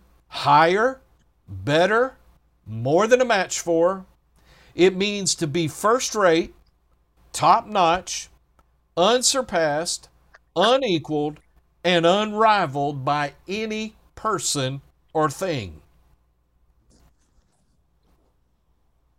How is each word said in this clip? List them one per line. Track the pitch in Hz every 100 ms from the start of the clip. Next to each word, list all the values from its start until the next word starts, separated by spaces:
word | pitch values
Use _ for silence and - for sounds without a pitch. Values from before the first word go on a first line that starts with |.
| _ _ _
higher, | - 139 147 165 190 240 262 _ _ _ _ -
better, | 95 98 151 185 220 262 - _ _ _ _ -
more | 110 123 165 220
than | 247
a | 254
match | 208 170 -
for. | - 165 170 190 185 _ _ _ _ _ _ -
It | 180 185
means | 208 202 185 -
to | 156
be | 156 160
first | - 208 247 - 220
rate, | 190 165 - - _ _ _ _ _ _ _
top | - 151 208 214
notch, | 208 170 180 175 - - _ _ _ _ _ _ -
unsurpassed, | 185 247 247 277 247 180 156 147 175 - - _ _ _ _ -
unequaled, | 202 262 254 165 135 151 147 151 _ _ _ _
and | 175 180 170
unrivaled | 196 214 208 220 208 165 139 143 147
by | 131 147 143 - -
any | 202 220 214 220 - _ -
person | 220 190 - 147 131 139 - _ _
or | 160 151
thing. | - 190 147 95 78 _ _ _ _ _ _ _ _ _ _ _ _ _ _ _ _ _ _ _ _ _ _ _ _ _ _ _ _ _ _ _ _ _